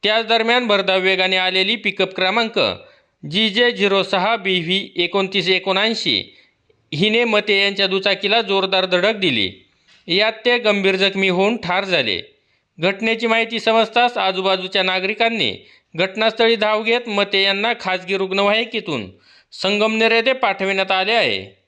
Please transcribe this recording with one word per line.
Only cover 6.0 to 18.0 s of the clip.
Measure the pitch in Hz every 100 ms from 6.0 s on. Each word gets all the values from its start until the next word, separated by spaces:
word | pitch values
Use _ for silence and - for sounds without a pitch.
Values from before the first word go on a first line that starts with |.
| - 107 - _ _ _ _ _ _
हिने | 147 208 220
मते | 240 208 208 196
यांच्या | 202 196 196
दुचाकीला | 190 196 196 202 233
जोरदार | 202 196 190 185 180
धडक | 175 190 220
दिली. | 185 120 98 - _ _ _ - -
यात | 175 214 220 240
ते | 240
गंभीर | 214 202 190 190
जखमी | 196 196 190
होऊन | 180 202 233
ठार | 165 180 196
झाले. | 175 117 90 - _ _ _ _ -
घटनेची | 170 196 220 226 233
माहिती | 226 226 226
समजताच | 233 226 220 240 240 240
आजूबाजूच्या | 190 185 190 190 180 196
नागरिकांनी | 185 185 190 214 233 226 131 90 - - _ 160
घटनास्थळी | 190 190 220 220 226 233
धाव | 214 214
घेत | 214 233 240
मते | 202 202 196
यांना | 196 196 220 226
खासगी | 190 185